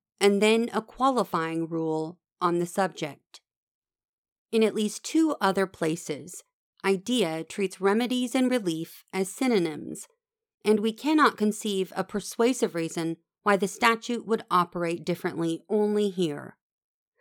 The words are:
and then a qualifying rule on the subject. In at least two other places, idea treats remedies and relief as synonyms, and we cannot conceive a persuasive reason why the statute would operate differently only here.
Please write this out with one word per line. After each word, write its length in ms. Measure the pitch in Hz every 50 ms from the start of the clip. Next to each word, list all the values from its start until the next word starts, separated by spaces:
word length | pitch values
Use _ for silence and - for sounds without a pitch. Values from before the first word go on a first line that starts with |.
| _ _ _ _
and 220 | 196 202 202 202 208
then 280 | 214 226 226 233 240 -
a 100 | 208 220
qualifying 840 | - - - 247 269 262 240 196 - - 170 160 160 160 165 165 156
rule 500 | 165 165 160 160 156 156 160 160 180 - _ _ _ _
on 180 | 185 175 175 175
the 80 | 175
subject. 760 | 175 - - 190 180 - - 165 147 135 - _ _ - - _ _ _ _ _ _ _ _ _ _ _ _ _ _ _ _ _ _ _ _ _ _
In 120 | - 226 220
at 120 | 208 -
least 300 | 226 214 208 - - -
two 320 | - - 311 320 311 285 -
other 260 | - 190 190 196 196
places, 760 | 185 - - 175 160 160 175 - - 151 131 143 175 - - - _ _ _ _ _ _ _ -
idea 600 | 190 196 185 185 - 247 254 196 165 160 160 165
treats 360 | - - - 202 185 - -
remedies 540 | 180 196 202 220 247 233 254 247 247 240 -
and 160 | 262 254 247
relief 540 | 254 247 202 180 160 160 165 - - - - _ -
as 160 | 190 190 185
synonyms, 800 | - - 170 160 - 202 170 160 151 143 - - 156 - - - _ _ _ _ _ _ _ _ _ _ -
and 160 | 208 214 208
we 120 | 208 226 220
cannot 440 | - - 285 320 311 294 214 -
conceive 560 | - 208 214 202 - - 220 202 190 185 175 -
a 80 | - 185
persuasive 720 | - - 208 196 - - - 233 247 262 - 247 185 156
reason 440 | 170 165 165 - 180 160 165 165 - _ _ _ _ _
why 140 | 208 202
the 120 | 196 202 196
statute 580 | - - - 233 226 226 - - 240 226 -
would 160 | 180 220 220 - -
operate 540 | - 180 175 175 - 175 170 165 170 - 151
differently 580 | - 170 165 - 180 - 156 165 165 165 - - -
only 400 | 214 214 208 208 208 208 208 202
here. 480 | 180 180 180 156 147 143 131 123 - _ _ _ _ _ _ _ _ _ _ _ _ _